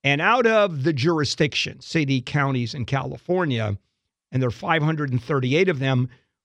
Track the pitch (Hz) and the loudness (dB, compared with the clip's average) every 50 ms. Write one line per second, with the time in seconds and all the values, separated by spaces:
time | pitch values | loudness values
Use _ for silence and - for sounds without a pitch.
0 | - 139 143 143 165 196 226 262 247 226 226 214 202 190 165 139 127 170 156 127 | 2 0 0 2 2 2 4 4 4 4 4 4 4 2 0 -2 0 0 0 2
1 | 120 170 170 156 147 - - - - 131 - - - - - - - - - 165 | 2 2 2 2 0 -2 0 0 0 0 0 -4 -6 -6 -8 -14 -16 -4 -2 -2
2 | 151 139 135 131 120 - - 147 139 139 135 127 120 110 - 143 113 - 139 135 | 0 0 0 -2 -2 -2 -2 -2 0 0 0 -2 -4 -4 -6 -8 -6 -4 -4 -4
3 | - 65 135 120 _ - 180 185 180 151 127 113 110 107 101 - _ _ _ _ | -4 -6 -12 -12 _ -2 0 0 0 0 0 -2 -2 -2 -4 -6 _ _ _ _
4 | _ _ _ _ _ _ - 131 131 123 107 - - 170 165 160 147 156 160 151 | _ _ _ _ _ _ -2 -2 0 0 -2 -4 -2 0 0 2 2 0 0 -2
5 | 151 139 123 123 - - 156 135 127 127 135 165 190 185 170 127 139 135 131 123 | -2 -2 -2 -4 -2 -2 -2 -2 0 2 2 2 2 2 0 -2 -2 0 0 0
6 | 127 127 - _ _ _ _ _ | 0 -2 -6 _ _ _ _ _